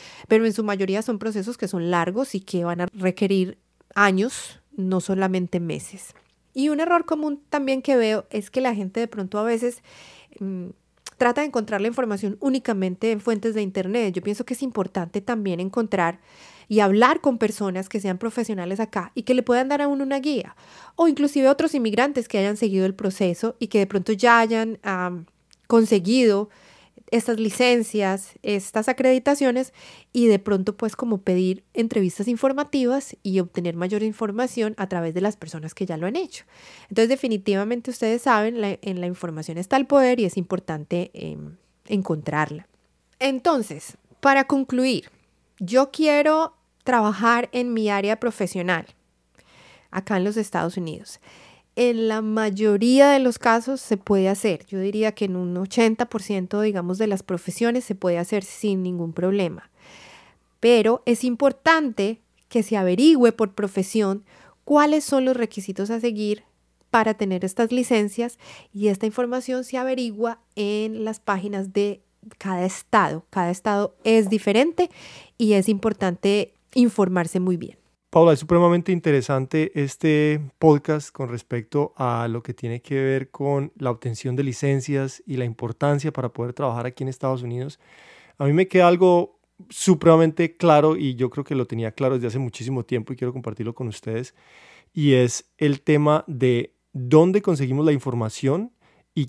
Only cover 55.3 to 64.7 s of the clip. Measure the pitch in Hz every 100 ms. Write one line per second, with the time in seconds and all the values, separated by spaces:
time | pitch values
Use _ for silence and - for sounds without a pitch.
55.3 | 180 180 180 190 240 226 220 240 214 196
56.3 | 196 180 208 214 190 175 185 214 190 -
57.3 | 180 - - 233 247 - 190 180 170 175
58.3 | 208 190 - 208 190 180 180 165 165 185
59.3 | 202 175 160 - _ - - - - _
60.3 | _ _ _ 233 240 214 247 - 233 254
61.3 | 240 277 262 320 320 285 214 196 226 _
62.3 | _ _ 233 208 208 185 180 302 294 240
63.3 | 226 208 - 202 196 190 220 202 196 -
64.3 | _ - _ -